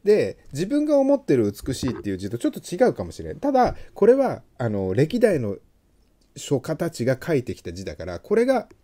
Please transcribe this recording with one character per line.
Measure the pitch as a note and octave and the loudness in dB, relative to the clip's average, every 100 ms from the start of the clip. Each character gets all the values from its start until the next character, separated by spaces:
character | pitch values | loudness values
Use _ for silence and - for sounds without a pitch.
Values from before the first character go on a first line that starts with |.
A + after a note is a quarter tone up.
で、 | G3 G#3 G2+ - - | 2 2 2 -4 -10
自 | C3+ G3 | -8 -2
分 | C#4+ D4+ | 0 2
が | C#4+ | 2
思 | C4+ C#4 | 4 2
っ | |
て | - C3+ | 2 2
る | G2+ | 2
美 | - - B2+ | -2 -6 -4
し | C3 | -4
い | |
っ | A2 | -4
て | G2+ | -6
い | |
う | F#2 | -6
字 | G2 | -6
と | A#2 | -4
ち | D4 | -4
ょ | |
っ | |
と | - | -4
違 | - F3+ B3 | -6 0 2
う | |
か | - | 0
も | F2 | -6
し | - | -10
れ | D#2+ | -12
ん。 | - | -6
た | C#4+ | 0
だ、 | C4 G3+ - - | 2 2 -2 -10
こ | - G#3 | 2 4
れ | C4+ | 6
は、 | A#3+ C3 - - | 2 -2 -10 -6
あ | A#2 | -2
の、 | G2+ F#2+ G2+ | 0 0 2
歴 | D#3 A#3+ | 0 4
代 | A#3 D#3+ | 2 2
の | G#2+ F#2+ _ _ _ _ _ _ _ - | -2 -8 _ _ _ _ _ _ _ -14
書 | - C#3 | -4 -2
家 | - D#3 | -2 -4
た | E3+ | -4
ち | - A#2+ | -2 -2
が | B2+ | -2
書 | - C#3+ | 0 -2
い | |
て | A#2 | -2
き | F2+ | -8
た | - | -10
字 | F2 F2+ | -12 -10
だ | D#2 | -10
か | E2+ | -10
ら、 | F2 | -8
こ | - | -2
れ | G#3 B3 | 2 2
が、 | B3+ - _ | 0 -2 _